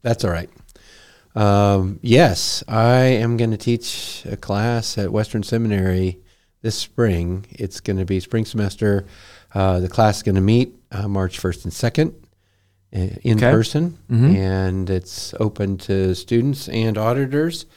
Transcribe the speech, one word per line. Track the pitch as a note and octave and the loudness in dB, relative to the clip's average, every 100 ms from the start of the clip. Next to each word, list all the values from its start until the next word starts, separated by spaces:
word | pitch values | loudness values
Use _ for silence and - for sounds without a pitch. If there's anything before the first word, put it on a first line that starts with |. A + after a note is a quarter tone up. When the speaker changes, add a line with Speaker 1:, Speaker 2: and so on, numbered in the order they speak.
Speaker 1:
that's | A#2+ - | -4 -2
all | A2 | -2
right. | E2+ - - - - _ - - _ _ - | -4 -6 -16 -20 -20 _ -20 -20 _ _ 0
Um, | G#2 G2+ G2+ G2 F#2+ G2+ | 4 4 4 4 0 -4
yes, | - A#2+ D#3+ F#2 - - - | 4 6 6 2 -4 -6 -4
I | A2 A#2 B2+ | 2 4 4
am | B2+ A#2+ A#2 A#2 | 4 2 2 0
gonna | A#2 G#2+ | 0 -2
teach | - A#2 - - - - - | -2 -2 -4 -10 -12 -14 -10
a | G#2 | -10
class | - G2+ A#2 A#2 A2 - | -4 -2 0 -2 -4 -4
at | G2 | -2
Western | G#2+ G#2+ A2 | -2 -2 -4
Seminary | G2+ A#2 A2+ G2+ F#2+ F#2 F#2 F2+ - _ _ _ | -2 -2 0 0 2 0 0 -4 -12 _ _ _
this | A2+ - | -6 -6
spring. | - - A2+ F2 E2+ F#2 G2+ | -6 0 0 0 -2 -6 -10
It's | - G2 - | -10 -10 -8
gonna | - F#2+ F#2 | -4 -4 -2
be | F#2+ | -4
spring | - A2+ A2 | -2 -4 -4
semester. | A2 G2+ - G#2+ G2+ F#2+ - - - _ G2+ | -2 -4 -2 0 0 -2 -12 -20 -20 _ -2
Uh, | F#2+ F2+ | 0 2
the | F2+ | -2
class | - A2 G2+ | 2 2 2
is | - | 0
gonna | F#2+ | 2
meet, | F#2+ A#2 B2+ - _ | 4 4 2 -4 _
uh, | G2+ G2+ | -8 -4
March | G2 F#2 - | -2 -4 -4
first | F#2+ F2 E2+ | -6 -4 -8
and | |
second, | - A#2+ - D#3+ - - _ _ _ _ _ _ - | -4 -2 0 -2 -2 -20 _ _ _ _ _ _ -4
uh, | F#2 - | -4 -2
in | - G#2+ | 0 2
Speaker 2:
Okay. | A#2+ | 4
Speaker 1:
person, | C#3+ - D3 E3+ E3 - | 4 4 0 -2 -4 -2
Speaker 2:
Mm-hmm. | A2+ C3 F#2+ | 2 4 4
Speaker 1:
and | F#2+ F#2+ F#2+ F#2+ F#2 | 2 0 0 -2 -2
it's | F#2+ - - - - | -4 -4 -12 -10 -2
open | G#2+ - G2+ F#2+ | -2 -2 -4 -4
to | - G2 F#2+ F2+ | -2 0 0 -2
students | - A#2 C3 C#3 - | -2 0 0 -2 -6
and | A2+ A2+ G#2+ | -4 -2 0
auditors. | A2 B2+ C3 C#3+ E3 E3 - | 0 0 -2 -2 -2 -4 -12